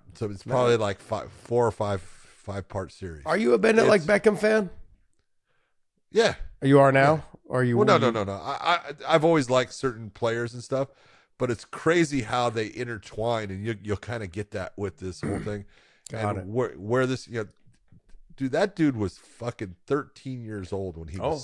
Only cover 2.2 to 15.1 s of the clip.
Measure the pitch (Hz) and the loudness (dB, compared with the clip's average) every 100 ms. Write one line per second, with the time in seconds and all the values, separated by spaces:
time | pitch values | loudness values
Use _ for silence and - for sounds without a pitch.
2.2 | - _ - 98 95 98 90 - 92 78 | -20 _ -10 -10 -8 -8 -8 -12 -14 -10
3.2 | 156 180 233 240 220 220 220 214 151 208 | -2 0 2 4 4 6 6 4 4 2
4.2 | 214 196 214 220 185 - - _ _ _ | 4 2 2 2 0 -8 -20 _ _ _
5.2 | _ _ _ _ _ _ _ _ _ 202 | _ _ _ _ _ _ _ _ _ 2
6.2 | 220 - - - 139 139 139 135 139 156 | 2 0 -8 -2 6 8 8 8 6 4
7.2 | - - - 127 123 120 214 175 127 110 | -2 -18 -6 0 2 4 6 6 4 0
8.2 | 98 98 123 139 - 170 - 151 131 160 | -2 -6 -8 -4 -2 -2 -4 -10 0 4
9.2 | 160 165 120 127 123 - 135 113 110 - | 4 2 2 0 0 -4 -6 -6 -12 -6
10.2 | 117 117 117 123 - 135 135 _ _ _ | -4 -2 -6 -10 -6 -4 -4 _ _ _
11.2 | _ - 127 117 - - 156 175 160 139 | _ -6 -4 -4 -8 -4 2 2 2 -2
12.2 | 107 123 120 113 107 - 120 110 - - | -2 -2 0 -2 -6 -6 -10 -10 -12 -6
13.2 | 117 117 104 95 107 104 104 98 - 120 | -2 -2 -4 -6 -6 -8 -6 -6 -6 -10
14.2 | 98 90 104 98 92 - 101 - 92 | -8 -10 -8 -8 -10 -8 -8 -8 -12